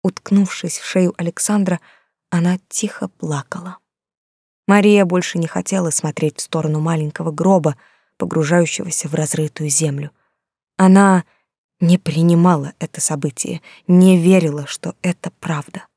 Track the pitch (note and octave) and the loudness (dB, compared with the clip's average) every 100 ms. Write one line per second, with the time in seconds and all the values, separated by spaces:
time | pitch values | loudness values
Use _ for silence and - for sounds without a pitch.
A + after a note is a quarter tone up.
0 | F#3 - - G3+ F#3+ - E3+ - - F#3 | -4 -6 0 2 2 -4 -10 -10 -4 0
1 | F3+ - E3+ - - G#3 F#3 E3+ _ _ | 0 -2 -8 -6 -2 0 0 -4 _ _
2 | _ _ _ F3 E3+ F#3 _ - G#3 - | _ _ _ -2 0 -2 _ -8 -6 -8
3 | F#3+ _ D#3+ D3 - F3+ F3 F3+ _ _ | -10 _ -8 -6 -8 -12 -12 -18 _ _
4 | _ _ _ _ _ _ - G3+ G#3 G#3 | _ _ _ _ _ _ 2 4 6 4
5 | F#3 F3+ - E3+ E3 F3+ F3+ F#3+ E3+ - | 4 0 -2 -6 -6 -6 -4 -4 -2 -4
6 | D3+ - D3+ - - E3 D#3 D3+ D#3+ E3 | -4 -4 -4 -4 -8 -4 -2 -2 -2 -2
7 | D3+ - E3 D3+ F3 F#3+ D3+ C#3 _ _ | -4 -6 -8 -2 2 2 2 -4 _ _
8 | _ _ F3+ D#3+ D3 F3 E3 - F#3+ - | _ _ -4 -2 0 2 0 -4 -8 -8
9 | D#3 D#3 D3+ - D3+ - D3+ C#3 D3+ C#3 | -6 -4 -4 -4 -6 -6 -4 -2 -2 -4
10 | D3 _ _ _ _ _ _ - F#3+ G3 | -10 _ _ _ _ _ _ 2 6 8
11 | G3 F#3 - _ _ _ _ _ E3+ F3+ | 6 4 0 _ _ _ _ _ 2 2
12 | - D3+ E3+ E3+ F3+ D#3+ C#3 - D3+ - | 0 0 4 4 4 2 -2 -10 -12 -8
13 | - D3+ C#3+ - - E3 - - - F3+ | -6 -4 -6 -8 -10 -10 -12 -14 2 6
14 | F#3 F#3 E3+ F#3+ D#3+ D3 C#3+ - E3+ - | 6 6 6 4 2 -6 -10 -10 -10 -6
15 | F3+ F3 F#3 _ - D3+ - F#3+ - | -6 -6 -10 _ -8 -6 -8 -18 -20